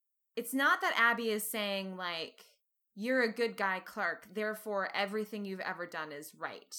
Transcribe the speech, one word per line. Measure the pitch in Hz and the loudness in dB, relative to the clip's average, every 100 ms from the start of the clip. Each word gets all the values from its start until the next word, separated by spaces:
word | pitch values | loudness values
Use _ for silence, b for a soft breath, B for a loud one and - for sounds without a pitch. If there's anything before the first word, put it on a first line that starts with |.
| _ _ _ - | _ _ _ -6
it's | - | -2
not | 262 285 370 | 2 4 4
that | 370 - | 4 4
Abby | 233 233 226 | 6 4 2
is | 214 214 | 0 0
saying, | 220 208 196 190 185 | -2 0 -2 -4 -4
like, | 180 165 151 - - _ _ _ _ - | -4 -4 -6 -12 -20 _ _ _ _ -6
"You're | 220 262 | 2 4
a | 233 | 4
good | 214 233 190 | 2 0 2
guy, | 196 185 | 0 0
Clark, | - - 180 160 - | -4 -4 -2 -2 -6
therefore | 196 214 214 214 202 185 - | -4 -2 -2 -2 -2 0 0
everything | 202 214 208 214 202 | 0 0 -4 -4 -6
you've | 190 | -4
ever | 180 170 175 | -4 -6 -6
done | 170 156 | -6 -6
is | 147 147 156 | -8 -12 -8
right." | 156 101 - | -8 -8 -12